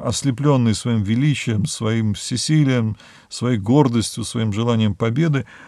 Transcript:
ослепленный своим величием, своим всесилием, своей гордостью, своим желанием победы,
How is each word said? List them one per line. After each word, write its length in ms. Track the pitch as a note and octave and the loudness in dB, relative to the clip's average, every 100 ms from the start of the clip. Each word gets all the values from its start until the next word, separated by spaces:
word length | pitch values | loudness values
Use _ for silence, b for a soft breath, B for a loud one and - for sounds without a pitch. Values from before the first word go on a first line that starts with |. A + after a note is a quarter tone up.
ослепленный 680 | A#2 - C#3 A#2 C#3+ C3+ A#2 | -2 -2 -2 0 2 2 2
своим 280 | G#2 B2 A#2 | 0 0 -2
величием, 640 | G2+ A2+ D3+ C3 - G#2+ - | 0 0 2 0 -2 -2 -2
своим 480 | - A2 A2+ A2 | -2 -2 0 -2
всесилием, 840 | G2 - A#2+ - D#3 C#3 B2+ A2 G#2 B B B | -4 -6 -6 0 2 4 2 0 -6 B B B
своей 300 | - A#2+ A#2+ | -6 -2 -2
гордостью, 640 | G2+ C#3 C3+ A#2 G#2 - | 2 4 4 2 -2 -6
своим 280 | G#2+ A#2 A2 | -8 -4 -2
желанием 420 | G2+ A#2+ A2+ G#2+ | -2 0 2 0
победы, 520 | G2 A#2 A2+ E3 C#3 - B | 0 -2 0 0 0 -4 B